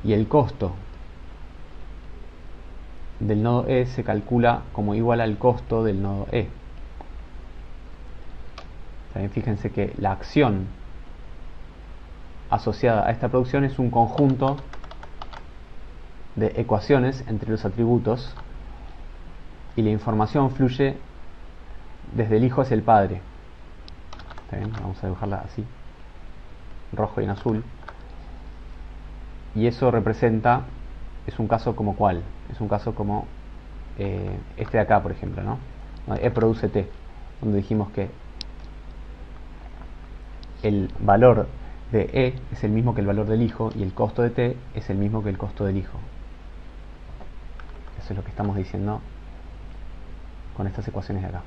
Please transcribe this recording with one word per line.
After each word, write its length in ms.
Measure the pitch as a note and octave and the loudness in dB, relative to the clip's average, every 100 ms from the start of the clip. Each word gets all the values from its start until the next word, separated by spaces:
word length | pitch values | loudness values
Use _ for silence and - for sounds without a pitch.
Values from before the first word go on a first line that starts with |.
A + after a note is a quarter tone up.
Y 100 | A2 | 6
el 140 | G#2+ A2 | 4 6
costo 440 | D3+ B2+ - F#2+ F#2+ - - - - - - - - - - - - - - - - - - - - - - - - | 6 6 2 -2 -2 -10 -12 -14 -14 -14 -12 -14 -12 -12 -12 -12 -12 -12 -12 -12 -12 -12 -12 -12 -12 -12 -10 -10 -4
del 240 | G#2 G#2 | 2 4
nodo 240 | A2 A#2+ - | 6 4 4
E 180 | B2+ B2+ | 4 4
se 180 | B2 - | 0 0
calcula 560 | G#2 G2+ A#2+ A#2+ A#2 - | 0 4 6 6 4 -2
como 240 | - G#2 G#2 | -2 0 2
igual 240 | A#2 A#2 | 4 4
al 180 | A2+ G#2 | 4 4
costo 460 | B2+ A#2+ - A2+ | 4 4 2 2
del 180 | A2+ G2 | 4 2
nodo 260 | G2 G2 - | 0 -2 0
E. 160 | B2 - - - - - - - - - - - - - - - - - - - - - - - - - - - | 0 0 -6 -12 -12 -12 -12 -10 -10 -10 -12 -12 -12 -10 -12 -12 -12 -12 -10 -8 -8 -10 -10 -12 -10 -10 -10 -8
También 200 | - G2+ | -4 -2
fíjense 400 | A2 G#2+ G2+ G#2+ | 0 0 0 0
que 220 | - G2+ - | 0 0 2
la 160 | G2 | 0
acción 540 | F#2+ - - C3+ G2 F#2+ - - - - - - - - - - - - - - - - - - | 0 2 4 6 4 -2 -6 -12 -12 -12 -12 -12 -10 -10 -10 -12 -14 -14 -14 -14 -14 -12 -12 -2
asociada 560 | G2+ - G#2 B2 A2 G2 | 0 2 4 6 6 4
a 40 | |
esta 160 | A#2+ B2 | 2 4
producción 380 | C3 B2+ C#3+ C#3 | 4 4 4 2
es 140 | C#3 | 4
un 100 | B2 | 4
conjunto 640 | A#2 A2+ - C#3 C3 C3+ C#3+ - - - - - - - - - - - - - - - - - - | 6 4 8 6 6 4 2 -4 -10 -10 -12 -12 -10 -10 -10 -12 -14 -12 -10 -10 -12 -14 -12 -8 0
de 160 | G#2+ - | 0 2
ecuaciones 680 | A#2 G#2+ - C#3 B2 C3 - | 2 2 6 6 6 0 -2
entre 240 | G#2+ A2 | -4 0
los 140 | A2 G#2 | 0 0
atributos 680 | F#2+ A#2 A#2+ - A#2 - - - - - - - - - - - - - - - - | 2 4 6 4 0 -2 -10 -10 -10 -10 -12 -12 -12 -12 -12 -12 -12 -12 -12 -6 2
y 60 | |
la 80 | G#2+ | 4
información 600 | G#2+ A#2+ G#2+ G#2+ D3 C3+ | 4 2 2 4 4 4
fluye 440 | C3 C3 B2+ C3+ C3+ - - - - - - - - - - - - | 6 4 6 2 2 -10 -10 -12 -10 -14 -14 -12 -12 -12 -12 -6 0
desde 220 | A2 A2 | 4 6
el 80 | B2 | 6
hijo 160 | B2+ | 4
hacia 140 | B2+ A2+ | 4 4
el 80 | |
padre. 360 | G#2+ A2+ F#2+ F#2 - - - - - - - - - - - - - | 8 8 8 2 -6 -16 -16 -16 -16 -14 -14 -14 -12 -12 -12 -12 -8
¿Está 120 | G2 | -4
bien? 140 | G#2 | -4
Vamos 320 | A2 G2+ F#2+ | -4 -6 -4
a 40 | F#2+ | -4
dibujarla 360 | F#2 G#2+ G2 - | -2 -2 -2 -4
así, 200 | - A2 - - - - - - - - - - - - | -8 -8 -10 -14 -14 -16 -12 -12 -12 -14 -14 -12 -12 -8
rojo 260 | - G#2+ - | -2 0 2
y 60 | G2+ | 0
en 60 | |
azul. 320 | G2 B2 A2 A2+ - - - - - - - - - - - - - - - - - - G#2 | 0 2 0 -2 -10 -12 -14 -14 -12 -12 -12 -12 -12 -12 -12 -12 -12 -12 -12 -12 -12 -6 2
Y 100 | A#2 | 4
eso 240 | A#2+ C3 | 6 4
representa, 720 | A#2 G#2+ A2 A#2+ A2 A2+ B2+ C3 - - - - - - | 6 4 4 4 6 6 4 2 -10 -10 -10 -10 -8 -8
es 140 | - | -2
un 80 | A2 | 2
caso 280 | A2+ - G2+ | 2 2 2
como 200 | G#2 G2 | 0 4
cuál, 260 | G2+ F2 F2 - - | 4 4 -4 -10 -10
es 100 | - | -4
un 60 | G#2+ | 0
caso 260 | G#2 A#2 | 0 0
como, 320 | G#2 G#2 G#2 F#2+ - - - - - - - | -2 0 0 -2 -10 -14 -14 -12 -12 -10 -4
eh, 400 | G2+ F#2+ F#2+ F#2+ - - | -2 -2 -2 -4 -8 -6
este 220 | A#2 A#2 | 2 4
de 60 | |
acá, 180 | G#2 G#2+ | 6 6
por 100 | G2 | 4
ejemplo, 300 | F#2 F#2+ F#2 | -4 -4 -4
¿no? 160 | G2 B2 - - - - - | -2 -4 -6 -12 -12 -12 -4
Donde 180 | - | 2
E 60 | - | 2
produce 400 | A#2+ A2+ A2+ G#2 | 6 4 4 2
T, 180 | G#2+ F#2+ - - - - - | 2 0 -6 -14 -14 -14 -4
donde 160 | A2+ G2+ | 2 2
dijimos 320 | G2 A2 G2 | 2 2 2
que 200 | - G2 - - - - - - - - - - - - - - - - - - - - - - - - - | -2 -4 -6 -14 -10 -10 -10 -12 -12 -12 -12 -12 -12 -12 -12 -12 -14 -14 -12 -12 -12 -12 -12 -12 -12 -12 -2
el 300 | A2 G#2 F#2 - | 2 4 2 0
valor 480 | G2+ G2+ B2 A2 - - - - - | 6 10 10 10 4 -4 -10 -12 2
de 180 | A2 - | 2 4
E 260 | C3+ B2+ C3 - | 4 2 2 -8
es 120 | - | -2
el 80 | A2 | 2
mismo 220 | A2 A#2+ | 4 4
que 80 | A2 | 2
el 60 | G2+ | 2
valor 180 | G2+ G#2 | 2 4
del 160 | A2 | 4
hijo 300 | A#2 - A2 | 2 2 -2
y 80 | A2 | 0
el 140 | F#2+ F#2+ | -4 2
costo 260 | A#2+ - | 0 4
de 80 | A#2 | 2
T 280 | A#2+ B2 B2+ - - | 4 0 0 -6 -8
es 160 | - | -2
el 60 | G2 | 0
mismo 260 | G2+ A2 | 2 2
que 60 | G#2 | 0
el 100 | F#2+ | -2
costo 260 | G2+ - G2+ | -4 -2 0
del 120 | G2 | 0
hijo. 200 | F#2+ - - - - - - - - - - - - - - - - - - - - - | -2 -8 -10 -10 -12 -14 -14 -14 -14 -14 -14 -14 -14 -12 -10 -10 -12 -12 -10 -12 -12 -10
Eso 160 | - | -6
es 40 | G2 | -6
lo 60 | |
que 60 | G2 | -6
estamos 280 | - G#2 G2+ | -2 0 0
diciendo 440 | F#2 G2 G2+ G#2+ - - - - - - - - - - - - - - - - | -2 -2 -2 -2 -6 -14 -14 -14 -14 -12 -12 -10 -10 -10 -12 -12 -12 -12 -12 -4
con 120 | G2 | -4
estas 200 | G2 G#2 | -2 -4
ecuaciones 360 | - G2 G2 | -4 -4 -4
de 60 | F#2 | -2
acá. 120 | F2+ | -6